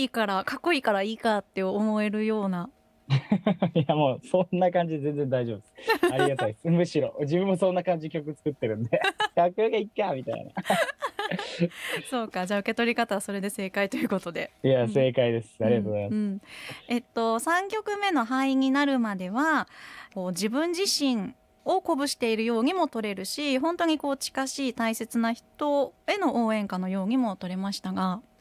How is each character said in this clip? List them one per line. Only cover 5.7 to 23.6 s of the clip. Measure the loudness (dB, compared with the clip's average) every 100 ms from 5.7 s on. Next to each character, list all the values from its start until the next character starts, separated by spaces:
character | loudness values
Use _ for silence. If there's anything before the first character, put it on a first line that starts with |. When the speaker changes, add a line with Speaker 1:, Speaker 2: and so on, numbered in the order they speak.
| -8 -2 2 2
Speaker 2:
あ | 2
り | 2
が | 0
た | -2
い |
で | -2
す。 | 2
Speaker 1:
<laughs> |
Speaker 2:
む | 4 4
し | 2
ろ、 | -2 -2
自 | 0 2
分 | 2
も | 2
そ | 2
ん |
な | 2
感 | 0 -2
じ | -2
曲 | -6 -8
作 | -6 -6
っ |
て | -2 -2
る | -2
ん |
で、 | 0 0 0 -2
<laughs> | -2 2
か | 2
っ |
こ | 2
よ | 0
く | 0
い |
っ | -2
か、 | -2 -2
み | -2
た | -4
い | -6 -8
な。 | -6
Speaker 1:
<laughs> | 0 0 0 -4 -8 -6 -6 -6 -6 -2 -2 -2 -8 -8 -6
そ | -6
う | -4
か。 | -4 -2
じ |
ゃ | -2
あ、 |
受 | -2
け |
取 | 0 0
り |
方 | 0 0
は | -2
そ | -4
れ | -6
で | -6
正 | -6 -6
解 | -2 -2
と | 0
い |
う | -2
こ | -2
と | -4
で。 | -6 -8 _
Speaker 2:
い | 2
や、 | 4
Speaker 1:
う | 4
ん。 |
Speaker 2:
正 | 2 2
解 | 4 2
で | 2
す。 | -4 -2
あ | 2
り | 2
が |
と | 2
う |
ご | -2
ざ |
い |
ま | -2
す。 |
Speaker 1:
う | -2
ん、 |
う | -2
ん。 | -4 -10 -16 -16 -14 -4
え | -4
っ | -4
と、 | -2 0 0
三 | 0 0 0
曲 | -4 -4 -2
目 | 0
の | 0
灰 | 0 0 2 2
に | 4
な | 4 4
る | 2
ま | 0 -2
で | -4
は、 | 0 2 2 0 -8 -20 -18 -14
こ | -6 -4
う、 |
自 | -2 -2
分 | 0 0
自 | 0
身 | 0 0 0 0 -2 -8 _ _
を | -2 0
鼓 | 0 0
舞 | -2
し |
て | -2 0
い | 0
る |
よ | 0 2
う |
に | 2
も | 2 0
取 | -2 -4
れ |
る | -4
し、 | -6 -4 -2
本 | 0